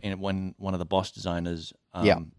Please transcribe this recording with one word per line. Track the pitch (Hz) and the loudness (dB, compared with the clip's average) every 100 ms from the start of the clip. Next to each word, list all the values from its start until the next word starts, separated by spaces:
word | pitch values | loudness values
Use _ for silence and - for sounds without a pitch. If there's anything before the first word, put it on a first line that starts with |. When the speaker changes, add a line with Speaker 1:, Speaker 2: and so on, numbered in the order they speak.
Speaker 1:
in, | 101 95 | -4 -4
one, | 98 95 92 - | -2 -2 -4 -4
one | 95 | -4
of | 90 | -2
the | 85 | 2
boss | 95 92 | 0 0
designers, | - 90 85 85 85 80 - _ | -4 -4 -2 -2 -4 -8 -18 _
um, | 90 | 2
Speaker 2:
Yeah. | 104 85 78 | 4 4 0